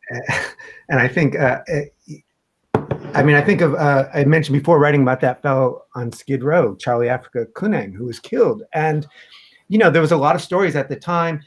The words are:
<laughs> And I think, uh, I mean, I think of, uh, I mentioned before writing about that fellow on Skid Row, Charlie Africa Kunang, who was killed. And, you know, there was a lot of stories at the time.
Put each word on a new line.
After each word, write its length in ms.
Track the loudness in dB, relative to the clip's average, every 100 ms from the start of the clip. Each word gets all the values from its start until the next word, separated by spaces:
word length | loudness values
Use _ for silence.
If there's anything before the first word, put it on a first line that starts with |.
| -12
<laughs> 160 | -10 -6 -6 -8 -14 -20 -20 -4
And 100 | 0
I 80 | 0
think, 280 | 0 -2 0
uh, 260 | -2 -2 -6 -6 -8 _ -20 -20 _ _ _ _ _ -6 -4 -8 -4 2
I 80 |
mean, 120 | 4 4
I 60 |
think 200 | 4 2
of, 120 | 2
uh, 340 | 2 2 2 0
I 100 | 0 2
mentioned 320 | 2 2 -2
before 200 | 4 4
writing 220 | 4 4
about 180 | 2 2
that 200 | -2 -2
fellow 420 | -2 0 0 -2 -14 -10
on 160 | -10
Skid 320 | -10 -8 -4
Row, 320 | 0 0 0 -2
Charlie 340 | -4 -2 0
Africa 380 | -2 -6 -8 -8
Kunang, 380 | -6 -4 -4 -6 -10
who 100 | -12
was 140 | -12
killed. 420 | -8 0 0 0 -6
And, 340 | -4 -2 -2 -6 -18 -20 -20 _ _ _
you 120 | 2
know, 100 | 4
there 140 | 4
was 80 | 2
a 60 | 2
lot 180 | 2 0
of 80 |
stories 320 | -2 -2 0 -2
at 140 | -4
the 60 | -8
time. 460 | -4 -2 -2 -6